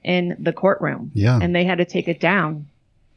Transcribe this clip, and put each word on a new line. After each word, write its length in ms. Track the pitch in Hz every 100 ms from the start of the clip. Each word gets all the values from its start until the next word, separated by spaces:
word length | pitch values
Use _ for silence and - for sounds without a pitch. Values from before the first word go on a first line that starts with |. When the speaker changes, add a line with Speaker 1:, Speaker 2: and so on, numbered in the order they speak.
Speaker 1:
in 320 | - 180 175 -
the 140 | 170
courtroom. 560 | 165 190 196 156 131 120 110
Speaker 2:
Yeah. 240 | 104 127
Speaker 1:
And 140 | 175 175
they 100 | 180
had 140 | 175
to 60 | 175
take 220 | 185 170
it 120 | 165
down. 480 | 170 196 156 156 147 _ _ _ _